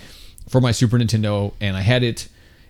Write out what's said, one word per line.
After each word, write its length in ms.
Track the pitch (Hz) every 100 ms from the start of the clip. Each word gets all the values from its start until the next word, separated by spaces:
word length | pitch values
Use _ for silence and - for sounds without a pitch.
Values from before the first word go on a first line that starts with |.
| - - - - -
for 100 | 131
my 120 | 123
Super 260 | 113 117 120
Nintendo, 560 | 110 110 107 104 101 -
and 160 | 101 95
I 40 |
had 220 | 92 127
it, 240 | 120 - - _ - _